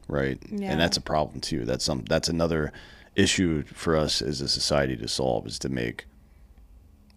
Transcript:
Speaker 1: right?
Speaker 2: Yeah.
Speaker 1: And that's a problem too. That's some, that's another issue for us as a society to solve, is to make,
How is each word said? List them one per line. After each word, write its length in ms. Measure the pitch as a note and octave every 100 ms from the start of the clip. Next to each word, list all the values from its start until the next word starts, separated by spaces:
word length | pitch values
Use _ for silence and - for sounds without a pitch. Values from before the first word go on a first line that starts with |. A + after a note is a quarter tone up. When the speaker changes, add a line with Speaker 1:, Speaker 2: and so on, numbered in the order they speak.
| -
Speaker 1:
right? 280 | C#2 C2+ C2 -
Speaker 2:
Yeah. 220 | G#3 G3+
Speaker 1:
And 80 | D#2
that's 160 | E2+ -
a 40 |
problem 380 | - D#2 D2 C2+
too. 240 | - D2 A1+
That's 200 | C2+ -
some, 180 | C2+
that's 240 | A1 D#2+ E2
another 460 | E2+ E2 D#2+ D2 - - - - -
issue 480 | F#2+ - F2 D#2 C2+
for 220 | - E2+ D#2+
us 260 | D2+ -
as 200 | C2+ C2+
a 80 | C#2
society 480 | C#2+ - D2 C#2 A#1+
to 100 | A1+
solve, 400 | - B1+ A1+ A1+
is 120 | -
to 100 | C2
make, 360 | B1+ A#1+ - - - - - - - - - - - -